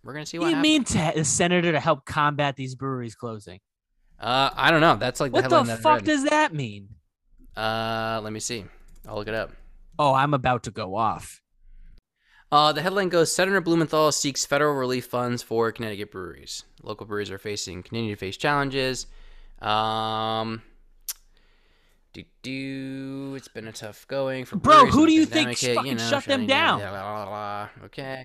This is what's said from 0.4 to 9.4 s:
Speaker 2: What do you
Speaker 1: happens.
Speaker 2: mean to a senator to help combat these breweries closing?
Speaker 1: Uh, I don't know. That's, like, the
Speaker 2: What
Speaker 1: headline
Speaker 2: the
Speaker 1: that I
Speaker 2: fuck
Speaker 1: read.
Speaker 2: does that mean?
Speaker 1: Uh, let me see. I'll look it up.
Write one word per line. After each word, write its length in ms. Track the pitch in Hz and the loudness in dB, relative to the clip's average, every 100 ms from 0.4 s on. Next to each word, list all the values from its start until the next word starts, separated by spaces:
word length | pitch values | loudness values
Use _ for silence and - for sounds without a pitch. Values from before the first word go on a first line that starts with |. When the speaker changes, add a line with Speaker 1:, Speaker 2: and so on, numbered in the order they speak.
Speaker 2:
What 180 | 339 302 | 0 4
do 60 | 311 | 4
you 60 | 311 | 4
Speaker 1:
happens. 160 | 240 - | 2 0
Speaker 2:
mean 160 | 160 | 0
to 80 | 156 | 0
a 40 | |
senator 460 | 156 - 175 180 170 | 0 2 4 4 4
to 80 | 151 | 2
help 280 | 165 151 - | 2 0 0
combat 500 | 156 147 143 143 135 | 2 2 2 -2 -2
these 180 | 131 | -8
breweries 400 | 127 135 127 117 | -6 -6 -4 -6
closing? 460 | - 120 110 90 92 _ _ _ _ _ - | -10 -10 -10 -14 -20 _ _ _ _ _ -8
Speaker 1:
Uh, 320 | 110 127 135 - | 0 2 2 4
I 140 | 143 | 4
don't 80 | 165 | 6
know. 160 | 160 113 | 6 4
That's, 240 | 127 - | 0 -2
like, 100 | 143 | 0
the 40 | |
Speaker 2:
What 80 | 120 | 2
Speaker 1:
headline 220 | - 330 233 | 4 4 4
Speaker 2:
the 60 | |
Speaker 1:
that 40 | 226 | 2
I 40 | |
Speaker 2:
fuck 140 | 311 302 | 2 2
Speaker 1:
read. 80 | - | 2
Speaker 2:
does 180 | 302 | 0
that 300 | 285 302 302 | 2 2 2
mean? 340 | 156 120 101 101 - _ _ _ - - | -2 -6 -8 -16 -20 _ _ _ -20 -16
Speaker 1:
Uh, 680 | - 110 113 113 113 113 113 | -4 -2 -2 -2 -4 -4 -6
let 80 | 107 | -6
me 80 | 107 | -8
see. 240 | - 117 90 - - - - | -8 -10 -12 -20 -20 -20 -12
I'll 100 | 107 | -10
look 120 | 107 | -6
it 60 | |
up. 180 | 110 | -6